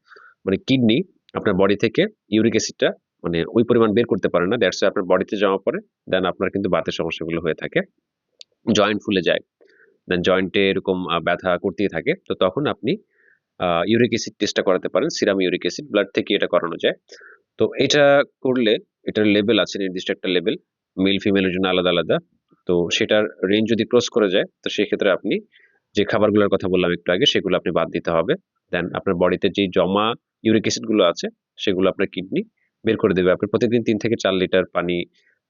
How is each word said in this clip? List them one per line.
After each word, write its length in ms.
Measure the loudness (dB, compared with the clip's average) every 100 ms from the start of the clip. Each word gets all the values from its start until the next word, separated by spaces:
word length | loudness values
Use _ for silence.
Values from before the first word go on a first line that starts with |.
| _ -20 -20 _ -4
মানে 120 | -4
কিডনি 440 | 0 2 4 2 -2 _ _
আপনার 220 | -4 -2 2
বডি 200 | 2 2
থেকে 300 | 0 0 -2 -4 _
ইউরিক 240 | 2 2
অ্যাসিডটা 380 | 0 -4 -2 -4 -4 _ _
মানে 220 | -4 -4 0
ওই 160 | 0
পরিমাণ 300 | 2 2 4
বের 120 | 2 0
করতে 240 | -2 0
পারে 180 | 0 0
না। 80 | 0
That's 220 | 0 2
why 100 | -2
আপনার 180 | -2 0
বডিতে 320 | 0 0 0
জমা 200 | 0 0 -2
পড়ে, 140 | -6 -10 _ -4
then 160 | -2 -2
আপনার 260 | -2 -4
কিন্তু 180 | -2 -2
বাতের 240 | -2 -2
সমস্যাগুলো 480 | -6 -6 -6 -6 -4
হয়ে 120 | -4
থাকে। 280 | -6 -4 -4 -6 _ _ _ _ _ -20 _ -2 0
জয়েন্ট 260 | 2 0 -2
ফুলে 160 | -2
যায়, 180 | 0 -2 -4 _ _ _ _ _ -4
then 120 | -2
জয়েন্টে 480 | 2 0 0 0 0
এরকম, 380 | 0 -2 -4 -2
আহ, 120 | -2
ব্যথা 380 | -2 -2 0 -2
করতেই 300 | -2 -2 -4
থাকে। 260 | -2 -4 -6 _
তো 60 |
তখন 340 | -2 -2 0 -4
আপনি, 300 | -4 -6 -6 _ _ _ _ _ _
আহ, 240 | -2 0 2
ইউরিক 220 | 2 2
অ্যাসিড 240 | 0 -8 -6
টেস্টটা 240 | -4 0
করাতে 260 | 0 0 0
পারেন, 200 | -2 -2
সিরাম 320 | 0 0 2
ইউরিক 200 | 0 0
অ্যাসিড, 240 | -4 -8 -4
ব্লাড 160 | -2 -2
থেকে 220 | -4 -2 -2
এটা 120 | 0
করানো 280 | -2 -2 -4
যায়। 100 | -4 -4 _ -20 -20 -20 _ -4
তো 160 | -4
এটা 500 | 0 0 4 4 4 2 _
করলে 360 | -2 0 2 0 -4 _ -6
এটার 180 | 0 4
লেভেল 340 | 4 4 2
আছে, 200 | 0 -4
নির্দিষ্ট 320 | -6 -6 -6
একটা 180 | -6 -2
লেভেল, 260 | 0 0 -6 _ _ _ -2
মেল 200 | 0 2
ফিমেলের 280 | 2 2 2
জন্য 160 | 0 0
আলাদা 220 | 2 2
আলাদা। 280 | 0 0 -2 -4 _ _ _ -2
তো 220 | 0 0
সেটার 320 | -2 2 2 0 -4 0
রেঞ্জ 220 | 0 2
যদি 160 | 0 2
ক্রস 240 | 0 0
করে 200 | 0 2
যায়, 140 | 2 -2 _
তো 60 | -8
সেক্ষেত্রে 420 | -4 -2 0 0
আপনি 280 | 0 -2 -6 -8 _ _ _ _ -4
যে 80 | 0
খাবারগুলোর 440 | 2 2 4 2
কথা 180 | 0 0
বললাম 240 | 0 0
একটু 200 | -2 -2
আগে, 140 | 0 2
সেগুলো 320 | 0 0 -2
আপনি 140 | 0
বাদ 160 | -2 -2
দিতে 220 | -4 -2
হবে। 220 | 0 0 -4 _ _ _
Then 240 | -6 -4 -4
আপনার 200 | -4 0
বডিতে 340 | 2 2 -2
যেই 180 | 0 0
জমা 400 | 0 0 0 0 -4 _ _
ইউরিক 200 | 0 2
অ্যাসিডগুলো 400 | 0 -4 -2 2
আছে, 240 | 2 0 -8 -12 _ -6
সেগুলো 320 | -4 0 0
আপনার 180 | 0 -6
কিডনি 320 | -6 -6 -6 -8 _ _ _ -4
বের 120 | 0
করে 160 | 0
দেবে। 180 | 2 2
আপনি 160 | 0 0
প্রতিদিন 360 | 0 0 0
তিন 140 | 0 -2
থেকে 180 | -2 -2
চার 120 | -2
লিটার 300 | 0 0 0 0
পানি, 300 | -4 -2 -4 -6 _ _ _ _